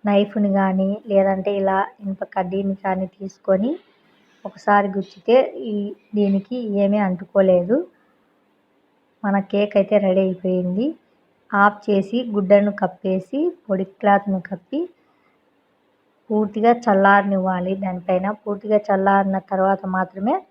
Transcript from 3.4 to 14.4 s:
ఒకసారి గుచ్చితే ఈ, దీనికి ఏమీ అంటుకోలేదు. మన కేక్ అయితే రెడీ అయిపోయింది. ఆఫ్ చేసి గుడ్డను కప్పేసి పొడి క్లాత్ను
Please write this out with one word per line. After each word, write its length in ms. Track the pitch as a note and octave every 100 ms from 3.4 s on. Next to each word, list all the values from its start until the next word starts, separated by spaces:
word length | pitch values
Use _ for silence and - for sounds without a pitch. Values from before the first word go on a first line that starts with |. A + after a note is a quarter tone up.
| - F#3+ A#3 F4 _ _ _ _ _ _ G3
ఒకసారి 420 | - - G3+ G3+
గుచ్చితే 480 | G3 F#3 - - B3+ - -
ఈ, 120 | B3 G#3 G3+ - _
దీనికి 440 | G#3 G3+ G3 G3 B3 A3+ G3+
ఏమీ 200 | G3 G#3
అంటుకోలేదు. 800 | G3 F3+ - G3 F#3+ F3+ F3 C4+ F4+ _ _ _ _ _ _ _ _ _ _ _ _ _
మన 120 | G#3 G3
కేక్ 340 | G3 G3+ G#3 G#3
అయితే 180 | G3+ G#3
రెడీ 240 | G3 F#3
అయిపోయింది. 680 | F#3+ F3+ F#3+ F#3 F3+ F#3 C#4 D#4+ _ _ _ _ _
ఆఫ్ 280 | G3+ G#3 G#3
చేసి 340 | - G3 F#3+ A#3+ A#3+
గుడ్డను 400 | G#3 F#3 G3+ G#3
కప్పేసి 680 | G3+ F#3 F3+ F#3+ F#3 F#3 C4+ F4 F4+
పొడి 240 | - F#3+ F#3+
క్లాత్ను 460 | _ G#3 G3+ G3+ F#3+